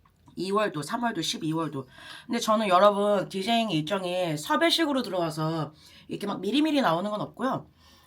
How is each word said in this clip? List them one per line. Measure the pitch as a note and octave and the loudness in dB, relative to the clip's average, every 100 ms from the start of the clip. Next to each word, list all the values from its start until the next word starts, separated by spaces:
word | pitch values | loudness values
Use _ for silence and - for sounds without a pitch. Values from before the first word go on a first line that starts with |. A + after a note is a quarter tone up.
| _ _ - - | _ _ -16 -8
이월도, | F3+ G3+ G#3 D#3 | 0 2 2 -2
삼월도, | D3 A#3+ A#3+ E3 | -4 -2 -2 -2
십이월도. | D#3 A3 D#3 D#3+ D#3 C3+ - - - - - | -4 -4 -2 -2 -2 -6 -10 -16 -20 -18 -6
근데 | A#3 | -4
저는 | A3+ A3 G#3 | 0 2 4
여러분 | F3+ G#3 G3+ G#3 G3+ D#3+ | 6 6 6 2 2 0
디제잉 | G3 G3+ A#3 A3 | -4 0 0 2
일정이 | D#3 D#3 G3 F3+ F3+ F3 D3+ | -2 0 -2 -2 -2 -2 -2
섭외식으로 | - D4+ E4 E4 D#4 C4 | -2 2 2 2 2 0
들어와서 | G3+ F3+ E3 D#3 D#3 D#3+ D3 - - - - | -2 -2 -2 -2 -2 -2 -6 -10 -20 -20 -12
이렇게 | D#3 G3+ | -8 -6
막 | F3+ | -4
미리미리 | G3 C4+ D#4 D4 | 0 2 2 2
나오는 | F#3+ E3 G#3 | 2 2 -2
건 | G#3 | -4
없고요. | D3 - B3+ E3+ - _ - - | -8 -4 -4 -4 -8 _ -20 -20